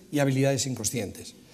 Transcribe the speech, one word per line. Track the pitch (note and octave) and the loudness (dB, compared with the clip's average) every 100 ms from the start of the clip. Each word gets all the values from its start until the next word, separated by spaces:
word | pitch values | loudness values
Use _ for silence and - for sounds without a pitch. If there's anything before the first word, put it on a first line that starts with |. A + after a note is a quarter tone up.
| - | -6
y | D3 | 0
habilidades | C#3 C3 C3+ C3+ C3+ | 2 4 4 2 -2
inconscientes. | A#2 A2+ A#2+ F#2+ - - - - | -4 -4 -4 -4 -8 -16 -18 -20